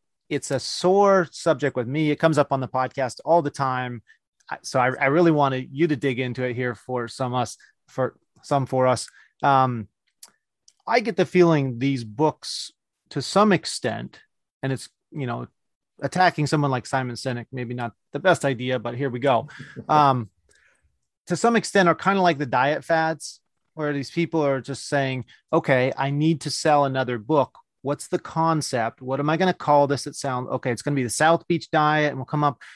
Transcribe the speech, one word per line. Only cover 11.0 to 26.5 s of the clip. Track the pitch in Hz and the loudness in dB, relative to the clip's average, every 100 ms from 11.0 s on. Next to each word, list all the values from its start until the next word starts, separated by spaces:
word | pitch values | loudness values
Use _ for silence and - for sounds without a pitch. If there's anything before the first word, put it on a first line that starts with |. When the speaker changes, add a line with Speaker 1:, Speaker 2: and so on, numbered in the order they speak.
| 220 196 | 0 -2
Speaker 1:
the | 180 | 2
feeling | 180 170 156 135 117 | 4 6 4 0 -2
these | 135 135 | -2 -2
books, | 113 104 151 - - - - _ _ _ - | -6 -2 -2 -2 -10 -12 -14 _ _ _ -12
to | 143 | -8
some | - 196 214 | 0 2 4
extent, | 185 - - 120 107 123 - _ _ _ _ | 4 0 -6 -6 -6 -10 -16 _ _ _ _
and | 135 | -6
it's, | 131 - _ _ | -6 -10 _ _
you | 156 127 | -10 -8
know, | 120 120 _ _ _ _ - | -8 -12 _ _ _ _ -8
attacking | 139 180 185 156 147 | -4 2 2 2 0
someone | 156 143 | 0 0
like | 127 - | -2 -2
Simon | 135 127 117 | -4 -4 -6
Sinek, | 131 120 113 | -6 -6 -8
maybe | 127 120 123 | -10 -8 -8
not | 117 - _ | -10 -12 _
the | 143 | -2
best | - 165 143 | 2 2 2
idea, | 120 123 127 | -2 -2 -4
but | 113 120 | -4 -6
here | 139 | -6
we | 120 | -2
go. | 135 117 - - 143 | 0 0 -2 -14 -18
Speaker 2:
<laughs> | - - | -10 2
Speaker 1:
Um, | 151 143 127 107 _ _ _ _ _ _ _ _ _ - | 4 4 2 -4 _ _ _ _ _ _ _ _ _ -8
to | 175 | 0
some | 233 226 | 2 2
extent, | - 202 180 | 2 4 4
are | |
kinda | 156 185 196 | 4 2 2
like | 180 143 | 2 2
the | 135 | 0
diet | 123 139 151 | 0 0 0
fads, | - 160 160 160 - - _ _ _ - | 0 0 0 -4 -10 -18 _ _ _ -8
where | 151 | -6
these | 143 135 | -4 -4
people | 170 170 165 143 | -4 -2 0 0
are | 135 | 0
just | 123 135 - | -4 -10 -4
saying, | 143 135 131 - _ - | -2 -2 -4 -8 _ -2
"Okay, | 160 - 131 127 - | 0 2 2 2 -2
I | 139 | -4
need | 143 156 165 | 0 0 0
to | 147 | -4